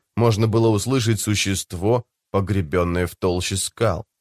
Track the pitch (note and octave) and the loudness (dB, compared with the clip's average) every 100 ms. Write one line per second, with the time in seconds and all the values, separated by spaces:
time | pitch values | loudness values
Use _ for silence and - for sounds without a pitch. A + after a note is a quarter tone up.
0 | _ - A#2 G#2 A2+ A2 A2+ G#2+ A#2+ C3 | _ 0 2 2 2 4 4 2 0 0
1 | A2 G#2+ - G2+ - F#2+ - F2 G2 A#2+ | 0 0 0 0 0 -4 -6 -4 0 0
2 | - _ _ G2 F#2 G2+ D#2+ F2+ F2 F2 | -2 _ _ -2 0 -2 0 0 0 0
3 | F2+ - F#2+ F2+ F2 F#2+ - - A2+ E2 | -2 -2 -2 -2 -2 -4 -6 -2 -2 -2
4 | - _ | -8 _